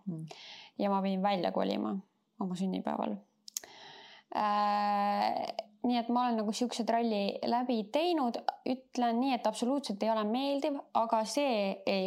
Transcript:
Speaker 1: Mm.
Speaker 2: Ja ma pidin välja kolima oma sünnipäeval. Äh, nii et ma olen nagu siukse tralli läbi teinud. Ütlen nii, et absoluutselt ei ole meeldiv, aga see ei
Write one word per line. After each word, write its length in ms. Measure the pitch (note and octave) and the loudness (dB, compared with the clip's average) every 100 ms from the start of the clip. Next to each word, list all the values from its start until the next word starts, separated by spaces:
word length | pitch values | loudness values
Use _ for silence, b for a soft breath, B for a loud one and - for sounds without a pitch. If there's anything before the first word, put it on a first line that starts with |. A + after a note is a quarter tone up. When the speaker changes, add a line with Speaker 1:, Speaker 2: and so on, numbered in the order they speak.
Speaker 1:
Mm. 240 | - D#3+ D#3+ B B B B - | -6 -8 -8 B B B B -2
Speaker 2:
Ja 140 | G3+ | 0
ma 80 | G3 | 2
pidin 200 | G3 F#3+ | 2 2
välja 300 | G3 G3+ F3+ | 2 2 0
kolima 400 | F#3+ F#3+ G#2 G#3+ G3 - _ _ - | 0 0 0 -2 -4 -8 _ _ -6
oma 180 | G3 F3+ | -4 -2
sünnipäeval. 580 | F#3+ F#3 - - - G3+ - _ - - B B B B B B B | -2 -2 -2 -2 -2 -6 -12 _ -14 -14 B B B B B B B
Äh, 1120 | - G#3 G#3 G#3 G#3 G#3 G3+ G3+ G3+ G#3+ - - - - - | -2 2 2 2 2 2 2 2 2 2 0 -4 -6 -12 -4
nii 160 | A#3+ B3 | 0 2
et 100 | A#3 | 2
ma 140 | A#3+ | 2
olen 160 | B3 A3+ | 2 2
nagu 140 | G#3+ | 0
siukse 320 | G#3+ A#3+ - A3+ | 0 -2 -2 0
tralli 480 | A#3 A#3 G#3 G3 - | 2 2 2 0 -2
läbi 360 | - A#3 B3+ A#3 | 0 0 2 0
teinud. 520 | G#3 C#4+ E4+ E4 B3 - - - | 0 0 2 2 0 -2 -8 -8
Ütlen 580 | - B3+ - - A#3+ A3+ | -4 -4 -4 -2 0 2
nii, 140 | C4+ | 2
et 120 | B3 G#3+ | 2 0
absoluutselt 560 | G#3+ A#3+ C#4 - G3 | 0 0 -2 -2 -2
ei 60 | G#3+ | 0
ole 120 | A3 | 0
meeldiv, 520 | G#3 A#3+ C#4 C#4 D4+ C#4+ - | 0 0 0 0 -2 -4 -2
aga 260 | - A3+ A3+ | 0 2 2
see 580 | A3 C#4+ C#4+ A3 G3 G3 | 0 0 2 2 0 -2
ei 240 | - G3 | 0 0